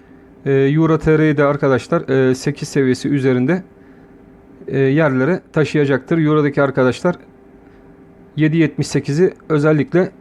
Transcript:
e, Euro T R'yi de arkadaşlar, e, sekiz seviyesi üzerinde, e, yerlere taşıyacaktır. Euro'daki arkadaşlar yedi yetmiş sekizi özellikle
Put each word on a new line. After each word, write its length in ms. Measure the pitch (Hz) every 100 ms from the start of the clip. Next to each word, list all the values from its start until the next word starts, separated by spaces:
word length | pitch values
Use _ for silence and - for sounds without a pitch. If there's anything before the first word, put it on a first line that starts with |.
| - - - - 139
e, 60 |
Euro 460 | 135 139 151 160 156
T 200 | 156 156
R'yi 200 | 156 143
de 60 |
arkadaşlar, 640 | 143 143 139 123 - 170 -
e, 260 | 135 127 127
sekiz 340 | 151 143 -
seviyesi 400 | 147 131 123 -
üzerinde, 540 | 143 131 127 127 185 - - - - - - - - - - -
e, 120 | 135
yerlere 640 | 135 147 156 127 139 143 -
taşıyacaktır. 640 | 160 143 151 143 131 - 165
Euro'daki 440 | 151 151 147 147
arkadaşlar 540 | 139 135 127 117 180 180 - - - - - - - - - - - 147
yedi 220 | 156 165
yetmiş 300 | 151 - -
sekizi 460 | 143 143 147 185 - -
özellikle 640 | 151 156 156 127 170 185 -